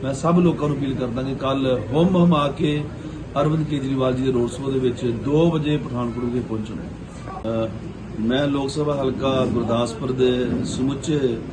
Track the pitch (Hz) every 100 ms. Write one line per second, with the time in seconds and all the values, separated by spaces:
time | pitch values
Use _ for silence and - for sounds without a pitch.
0 | 131 135 160 175 175 151 147 135 139 127
1 | 123 117 131 131 135 135 131 123 104 139
2 | 180 185 175 156 143 143 147 147 147 -
3 | - - - 139 147 156 151 147 131 135
4 | 127 127 131 123 120 - 135 135 127 117
5 | 123 113 110 151 170 160 147 147 - 123
6 | 120 117 123 123 113 110 107 - - -
7 | - - - - 110 113 113 - - -
8 | - - 110 131 143 139 135 151 147 143
9 | 131 123 135 131 127 113 113 117 120 -
10 | 131 127 127 123 123 123 - - 131 139
11 | - 147 131 117 -